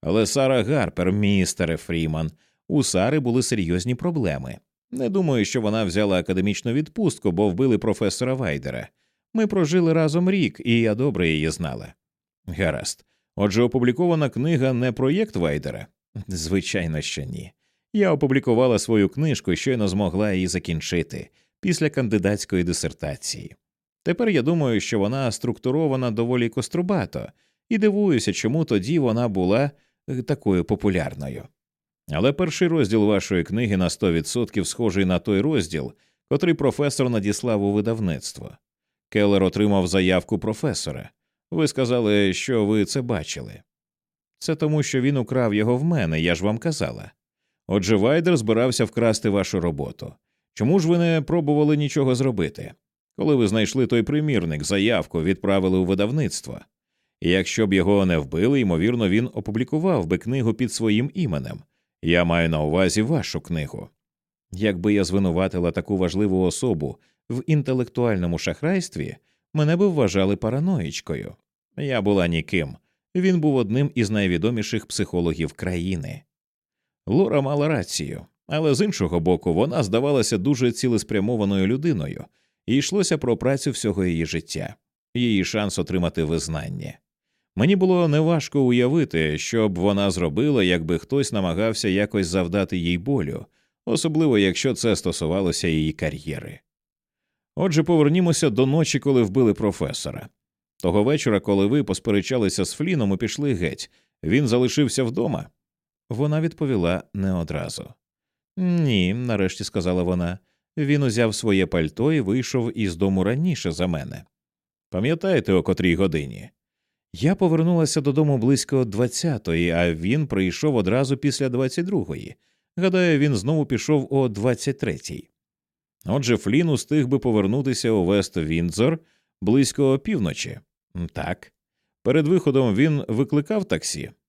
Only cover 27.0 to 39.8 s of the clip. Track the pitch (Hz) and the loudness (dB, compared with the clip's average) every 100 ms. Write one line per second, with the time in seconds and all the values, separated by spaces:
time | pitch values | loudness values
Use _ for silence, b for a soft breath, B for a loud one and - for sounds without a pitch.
27 | 98 - 53 _ _ _ _ 226 214 202 | -2 -8 -12 _ _ _ _ 2 2 2
28 | 208 135 - 95 110 147 160 107 95 165 | 2 2 0 -2 -2 0 2 0 0 0
29 | 131 113 120 95 90 107 143 - _ _ | 0 0 -2 0 0 2 0 -6 _ _
30 | - 131 120 147 - 92 85 101 104 90 | -10 -8 -4 -2 2 0 2 0 0 0
31 | 71 69 69 64 - _ _ _ _ _ | -2 -6 -10 -10 -14 _ _ _ _ _
32 | - 73 113 143 180 - 175 165 110 110 | -8 0 0 0 -4 0 0 2 2 4
33 | 104 101 - 92 80 101 120 98 87 - | 4 2 0 -2 0 -2 0 0 0 0
34 | 101 82 78 123 117 - 85 - 117 92 | 0 0 -2 -4 -4 -2 -4 -2 -2 0
35 | 95 90 92 98 127 151 82 80 64 - | 0 0 0 0 2 0 -2 -6 -8 -12
36 | _ _ _ 143 180 160 143 - 147 - | _ _ _ 0 2 2 2 0 -2 0
37 | 127 120 101 101 123 107 101 101 104 113 | 0 0 0 -2 0 0 2 0 0 -2
38 | 104 78 - - - - _ _ _ _ | -2 -4 -6 -14 -16 -18 _ _ _ _
39 | _ 110 104 101 95 95 104 101 | _ 2 4 4 4 2 2 2